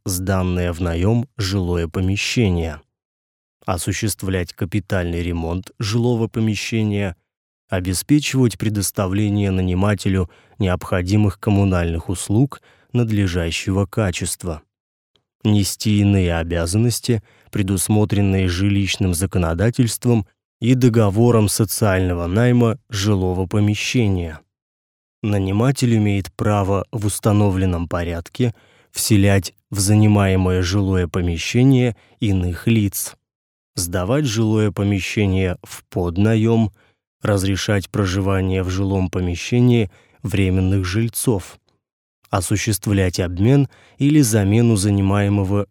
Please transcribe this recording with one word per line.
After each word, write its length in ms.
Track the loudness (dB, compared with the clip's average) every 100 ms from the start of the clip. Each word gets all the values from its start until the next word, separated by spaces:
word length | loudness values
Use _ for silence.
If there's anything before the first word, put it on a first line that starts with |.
| -6
сданное 640 | -4 -2 0 0 -2 -2
в 80 | -2
наём 480 | -4 0 0 0 -2 -6
жилое 520 | -4 -2 -2 -2 -4
помещение, 920 | -2 -2 -2 -2 0 2 0 -4 -8 _ _ _ _ _ _ _ _ -6
осуществлять 880 | -6 -4 -4 -6 -6 -4 -4 -6
капитальный 680 | -8 -6 -6 -4 -4 -4 -4
ремонт 480 | -6 -6 -6 -8 -10 -10
жилого 480 | -4 -2 0 0 -2
помещения, 880 | -2 -2 -4 -4 -4 -2 -2 -4 -8 _ _ _ _ _
обеспечивать 920 | -6 -4 -4 0 0 2 0 0 0
предоставление 920 | -4 -4 -4 -4 -2 -2 0 0 0
нанимателю 800 | 0 0 0 0 0 0 -2 -2 _ _ -4
необходимых 800 | -2 -2 -2 -2 0 2 2 0
коммунальных 680 | 0 2 2 0 -2 -4 -6
услуг 520 | -8 -2 0 0 -4 _ _ _
надлежащего 920 | -2 0 0 0 -2 -4 -4 -2 -2 -2
качества, 760 | -2 -2 -2 -6 -8 -10 -10 -14 _ _ _ _ _ _ _
нести 560 | 0 2 0 -2 0 2
иные 340 | 4 4 2 0
обязанности, 880 | -2 -2 -2 0 0 0 -2 -4 -4 _ _
предусмотренные 960 | -4 -2 -2 2 2 2 2 2 2 0
жилищным 640 | 0 0 0 0 0 -2 0
законодательством 1120 | -2 0 0 0 0 2 0 0 0 0 0 _ _ _
и 160 | 0 4
договором 720 | 4 4 2 4 4 4 2
социального 800 | 0 -2 0 2 2 0 -2 -2
найма 500 | 2 4 4 2 0 _
жилого 580 | -4 0 0 0 -2 -2
помещения. 920 | 0 0 0 -2 0 0 0 -4 -10 _ _ _ _ _ _ _ _
Наниматель 720 | -4 -2 0 0 0 0 2 2
имеет 360 | 2 0 -4
право 520 | -4 0 0 0 -2 -4
в 140 | -6 -4
установленном 800 | -2 2 4 2 2 0 -2 -4
порядке 640 | -4 -4 -6 -8 -4 -2 -4 _ _ _
вселять 640 | -8 2 4 4 2 0 -10 _
в 80 | -4
занимаемое 840 | 2 4 4 4 2 2 0 0
жилое 460 | 0 -2 0 0 -2
помещение 880 | -2 -4 -4 -2 2 4 4 0 -4 _ _
иных 480 | -2 0 -2 -2 0
лиц, 480 | 2 0 -4 -10 -14 _ _ _ _ _ -8
сдавать 500 | -6 -4 -2 -2 0
жилое 460 | 0 0 2 0
помещение 840 | 0 0 0 -2 -2 0 0 0 -4
в 200 | -12 -20 -10
поднаём, 880 | -4 -2 0 2 2 2 2 0 -4 _ _ _ _
разрешать 680 | -2 0 0 -2 0 -2 -2
проживание 720 | -2 0 0 0 0 0 -2
в 80 | -2
жилом 400 | -2 0 0 -2
помещении 800 | -2 -4 -4 -2 2 4 4 0 -6 _ _
временных 640 | -4 0 2 2 2 0 0
жильцов, 760 | -2 -2 -2 -2 -2 -4 -18 _ _ _ _ _ _ _
осуществлять 920 | -4 0 -2 -2 -4 -2 0 0 -2
обмен 480 | -4 0 2 4 2 _ _ -2
или 240 | 2 4
замену 540 | 4 2 2 4 4 2
занимаемого 920 | 2 2 2 2 2 0 0 -2 -4